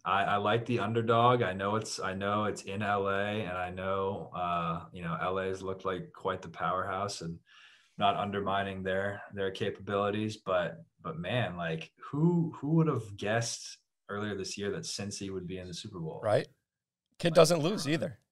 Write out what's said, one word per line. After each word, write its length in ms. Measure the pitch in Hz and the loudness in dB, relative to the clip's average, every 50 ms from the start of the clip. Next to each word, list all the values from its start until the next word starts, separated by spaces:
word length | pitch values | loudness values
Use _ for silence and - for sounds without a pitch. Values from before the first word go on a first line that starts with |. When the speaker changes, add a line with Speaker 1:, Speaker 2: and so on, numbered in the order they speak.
| - | 0
Speaker 1:
I, 180 | 90 92 98 98 | 2 2 4 4
I 120 | 82 101 101 | 4 2 2
like 280 | 101 104 110 120 123 | 4 4 2 2 2
the 140 | - 120 104 | 2 0 0
underdog. 640 | 98 107 113 117 113 113 117 117 117 123 127 120 | 2 2 0 2 4 4 6 6 8 8 8 6
I 120 | 110 92 95 | 4 2 0
know 220 | 98 98 101 107 | 0 0 0 0
it's, 240 | 110 107 - - - | 0 -2 -2 -6 -4
I 140 | 95 95 95 | -4 -4 -2
know 320 | 95 98 101 104 107 107 | -2 0 0 0 0 0
it's 160 | 101 92 - | 0 -2 -4
in 220 | - 98 98 101 107 | -6 -8 -6 -4 0
L 260 | 101 104 101 98 98 | 0 0 2 2 0
A, 320 | 98 98 101 104 107 107 | 0 0 0 0 0 -2
and 160 | 104 87 90 90 | -2 -4 -4 -4
I 140 | 90 90 | -4 -4
know, 580 | 90 92 95 95 98 98 98 95 - 85 80 - - | -4 -4 -2 -2 0 0 0 -2 -2 -4 -6 -8 -6
uh, 520 | 87 90 87 87 85 85 85 82 82 82 - - | -4 -2 0 0 0 0 0 -2 -4 -6 -10 -12
you 80 | 90 | -8
know, 160 | 87 85 82 - | -6 -4 -4 -2
L 200 | 82 92 95 95 | -2 -2 0 0
A 80 | 95 95 | -2 -2
has 160 | 95 92 92 | -4 -4 -6
looked 220 | 95 95 95 - | -6 -8 -6 -4
like 280 | 92 92 87 85 - - | -4 -4 -4 -6 -10 -12
quite 280 | - - 95 92 92 | -6 -4 -4 -4 -4
the 80 | - 85 | -6 -10
powerhouse, 720 | - - 90 87 92 92 95 98 92 92 101 101 - - | -8 -4 -2 0 0 0 -2 -2 -4 -4 -4 -4 -6 -6
and 180 | 87 85 85 87 _ _ - - - - - _ _ _ _ - | -8 -8 -10 -10 _ _ -20 -20 -20 -20 -20 _ _ _ _ 2
not 180 | 104 101 98 | 4 4 4
undermining 680 | 82 101 101 98 101 98 95 98 101 98 98 98 95 92 | 4 2 0 0 -2 0 0 0 0 0 -2 -4 -4 -2
their, 400 | 95 92 95 98 101 101 104 - - - | -2 0 0 0 -2 -2 -6 -10 -10 -6
their 180 | 101 98 95 | -2 -2 -2
capabilities, 840 | 95 - 110 98 98 - 98 101 101 98 101 101 101 107 107 107 104 - | -2 -2 -2 -4 -4 -6 -6 -2 0 2 2 2 2 0 0 -2 -4 -4
but, 460 | - 95 92 90 87 82 - - - _ _ _ | -2 0 0 2 2 0 -4 -8 -16 _ _ _
but 160 | - 90 80 78 | -10 -8 -8 -6
man, 400 | 87 92 117 127 110 90 87 87 | -4 -2 0 0 0 0 -2 -4
like, 340 | 85 82 82 80 - - _ _ - - | -4 -4 -4 -4 -6 -10 _ _ -14 -8
who, 420 | - 147 160 175 175 170 156 - - | -2 2 4 4 4 4 2 0 -4
who 200 | - - 143 160 | -6 -2 2 4
would 120 | 165 160 151 | 4 4 4
have 300 | 135 117 104 101 101 98 | 2 0 -2 -6 -8 -4
guessed 640 | 101 104 110 117 120 - - - - - - - _ _ _ _ _ - | -2 0 2 2 0 0 -4 -8 -10 -14 -16 -18 _ _ _ _ _ -8
earlier 300 | 101 101 104 104 98 95 | -6 -4 -4 -4 -4 -4
this 200 | 95 - - 101 | -6 -6 -6 -4
year 140 | 101 101 | -4 -4
that 120 | 92 87 82 | -4 -4 -4
Cincy 500 | - - - 101 101 - - 101 98 95 | -6 -6 -6 -6 -6 -6 -6 -6 -6 -6
would 140 | 92 87 85 | -6 -6 -6
be 100 | 95 92 | -8 -8
in 100 | 92 92 | -8 -10
the 60 | 87 | -10
Super 260 | - - 107 101 90 | -10 -10 -10 -8 -8
Bowl? 220 | 80 78 - - - | -8 -6 -6 -2 0
Speaker 2:
Right. 240 | 107 104 135 - - _ _ _ _ _ _ _ _ _ _ _ _ _ - | 2 4 4 2 0 _ _ _ _ _ _ _ _ _ _ _ _ _ -2
Kid 120 | - 170 | 0 4
Speaker 1:
Like 60 | 165 | 8
Speaker 2:
doesn't 240 | 180 160 156 175 165 | 8 8 10 8 4
lose 280 | 143 170 220 196 - 135 | 2 2 0 0 0 0
either. 320 | 156 160 - - - - _ _ | 0 0 0 -2 -8 -10 _ _